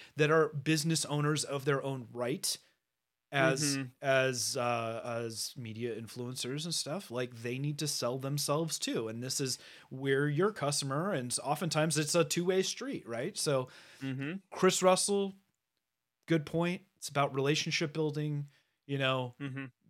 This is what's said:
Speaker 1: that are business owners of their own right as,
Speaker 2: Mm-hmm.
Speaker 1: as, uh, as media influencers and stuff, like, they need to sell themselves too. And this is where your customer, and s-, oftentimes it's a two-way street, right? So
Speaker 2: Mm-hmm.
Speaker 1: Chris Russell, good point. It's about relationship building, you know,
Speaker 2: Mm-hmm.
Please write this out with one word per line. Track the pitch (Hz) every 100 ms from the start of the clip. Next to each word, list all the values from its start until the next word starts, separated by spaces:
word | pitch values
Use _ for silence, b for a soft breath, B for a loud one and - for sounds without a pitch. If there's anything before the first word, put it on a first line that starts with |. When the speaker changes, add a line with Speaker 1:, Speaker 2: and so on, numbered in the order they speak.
| B -
Speaker 1:
that | 147
are | 160 151
business | 143 151 160 160 160 -
owners | 147 147 151
of | 120 139
their | 143 139
own | 135 135 113
right | 120 120 120 - - b b _ _ _ _ -
as, | 143 131 135 147 139
Speaker 2:
Mm-hmm. | 127 -
Speaker 1:
as, | 139 135 131 123 110 127
uh, | 120 117 113 113 117 117
as | 117 110 - 139
media | 113 110 120 110
influencers | 113 127 123 131 127 147 165
and |
stuff, | - 143 180 -
like, | 120 123 117
they | 120 127
need | 147 147
to | 151
sell | - 120 135
themselves | 135 147 - 147 165 147
too. | - 208 110
And | 113
this | 127 -
is | 135 117 B B B
where | 131 139 139 147
your | 147 202
customer, | 214 143 143 139 139 190
and | 160 123
s-, | -
oftentimes | 135 151 170 156 160 156
it's | 151
a | 170
two-way | 165 170 175 185
street, | 185 - 262 - 107
right? | 113 165 -
So | 156 135 127 B B B
Speaker 2:
Mm-hmm. | 135 131 139 190 -
Speaker 1:
Chris | - 185 -
Russell, | 185 185 - 202 196 - _ _ _ _ _ _ _ _ -
good | 165
point. | 151 165 170 180 - -
It's | -
about | 143 139
relationship | 135 139 151 165 - 165
building, | 160 156 143 151 147 143 b b b -
you | 139
know, | 135 131 127 -
Speaker 2:
Mm-hmm. | 139 135 131 _